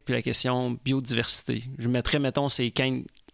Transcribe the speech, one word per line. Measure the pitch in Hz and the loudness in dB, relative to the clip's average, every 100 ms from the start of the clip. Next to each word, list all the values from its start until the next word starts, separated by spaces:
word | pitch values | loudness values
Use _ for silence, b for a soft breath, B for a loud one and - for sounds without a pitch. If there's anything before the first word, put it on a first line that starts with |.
puis | - | -4
la | 120 | -2
question | 123 - 127 127 123 120 | 0 2 2 0 -2 -4
biodiversité. | 127 135 127 113 110 - - 113 127 131 | -2 -2 0 0 2 2 0 -4 -6 -4
Je | 117 | -2
mettrais, | 123 - 147 | 0 0 0
mettons, | 135 143 139 | 0 0 2
ces | - 120 | 2 2
quin-, | - 131 127 - - - | 0 0 -2 -8 -16 0